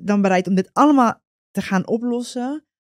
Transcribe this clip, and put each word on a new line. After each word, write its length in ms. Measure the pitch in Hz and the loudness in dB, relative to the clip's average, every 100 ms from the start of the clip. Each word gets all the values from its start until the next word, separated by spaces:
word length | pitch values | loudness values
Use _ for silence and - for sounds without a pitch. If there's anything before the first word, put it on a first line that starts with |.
dan 200 | 180 208 | -2 0
bereid 260 | 196 185 185 | 2 0 0
om 80 | 185 | -2
dit 140 | - | -2
allemaal 480 | - 294 277 233 - _ _ _ | 2 4 4 2 -2 _ _ _
te 100 | - | -8
gaan 260 | - 190 - | -2 -4 -2
oplossen, 800 | 220 240 240 240 254 247 302 _ _ _ | -4 -4 -6 -6 -8 -6 -8 _ _ _